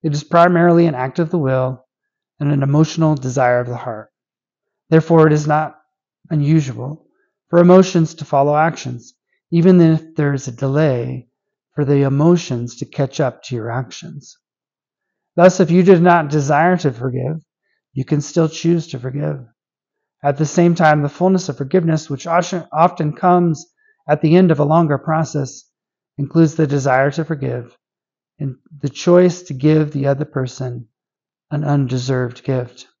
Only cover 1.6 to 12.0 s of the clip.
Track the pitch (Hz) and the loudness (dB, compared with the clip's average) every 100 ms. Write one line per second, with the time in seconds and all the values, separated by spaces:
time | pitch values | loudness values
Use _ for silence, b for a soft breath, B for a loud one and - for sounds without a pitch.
1.6 | 127 135 _ _ _ _ _ _ 143 143 | -4 -8 _ _ _ _ _ _ -2 -2
2.6 | 139 147 156 - 160 147 127 127 123 123 | 0 2 0 0 -2 -2 -4 -2 0 0
3.6 | 120 120 - 107 - _ _ _ _ _ | -4 -10 -12 -14 -16 _ _ _ _ _
4.6 | _ _ _ 160 156 165 156 151 151 151 | _ _ _ 0 4 4 4 2 0 -2
5.6 | 151 - _ _ _ _ _ 156 143 160 | -4 -12 _ _ _ _ _ -4 2 0
6.6 | 135 113 127 156 _ _ _ _ _ 170 | 0 -10 -12 -14 _ _ _ _ _ 4
7.6 | 175 185 185 175 160 - 147 143 143 151 | 6 6 6 0 -2 -4 -4 0 0 2
8.6 | 160 165 127 123 - _ _ _ _ 170 | 0 -2 -12 -14 -18 _ _ _ _ 2
9.6 | 170 180 165 156 160 - 147 139 131 120 | 4 6 4 2 -4 -4 -4 -4 -8 -8
10.6 | 135 139 156 127 123 127 - _ _ _ | -4 0 0 -2 -6 -10 -14 _ _ _
11.6 | _ - 139 143 | _ -6 0 0